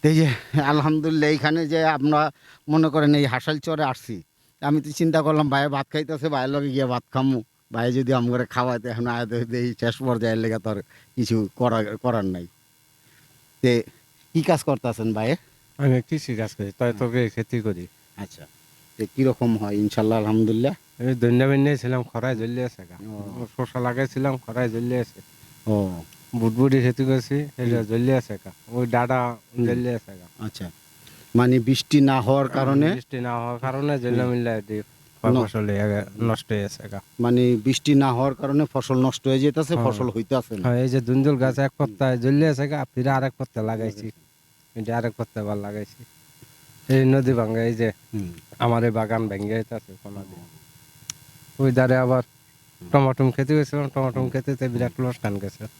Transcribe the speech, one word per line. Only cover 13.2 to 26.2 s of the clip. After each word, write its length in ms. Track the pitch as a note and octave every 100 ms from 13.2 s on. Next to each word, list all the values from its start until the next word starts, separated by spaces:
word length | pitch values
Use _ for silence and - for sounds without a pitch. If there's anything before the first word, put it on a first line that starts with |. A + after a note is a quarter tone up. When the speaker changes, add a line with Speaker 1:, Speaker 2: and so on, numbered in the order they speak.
| _ _ _ _
Speaker 1:
তে 100 | B2+ A#2+ - - _ _ _
কি 60 | E3
কাজ 180 | D#3 E3 -
করতেছেন 400 | C3+ B2 A2 A2 G#2+
ভাই? 120 | A2 E3 _ _ _ -
Speaker 2:
আমি 200 | C#3 B2+
কৃষি 300 | - D#3+ - A2+
কাজ 140 | G#2+ -
করি, 140 | G2+ F#2+
তাই 140 | B2 A2
তোকে 220 | B2 A#2+ A#2
খেতি 240 | - A2+ B2 A2
করি। 180 | F2+ F2 _ _ -
Speaker 1:
আচ্ছা, 280 | G2+ - D2 _ _ _ - -
তে 40 | G#2+
কিরকম 440 | - C3 A#2+ A#2+ A2
হয়? 180 | G#2 G2+
ইনশাল্লাহ 400 | G#2 - A2 A2+
আলহামদুলিল্লাহ। 560 | G#2+ A2 A2 A2 C3 E3 _ -
Speaker 2:
এই 140 | B2+ B2+
ধনিয়া 240 | A#2+ B2 C3+
বিনিয়া 280 | C#3 C#3 C#3+
ছিলাম, 240 | B2 B2+ A#2
খরায় 260 | A#2 B2 A#2+
জ্বলে 240 | A2+ B2 B2
আছে 140 | - F2+
গা। 60 | F2 G#2
Speaker 1:
ও। 380 | G#2+ G2+ A#2+ A2+
Speaker 2:
শসা 260 | - B2 B2+ B2
লাগাইছিলাম, 480 | B2 C3+ - C#3 C3
খরায় 240 | - A2+ B2
জ্বলে 280 | A2+ A#2+ B2
আছে। 180 | A#2 - - - - - -
Speaker 1:
ও। 100 | G#2 G2 F2 E2 -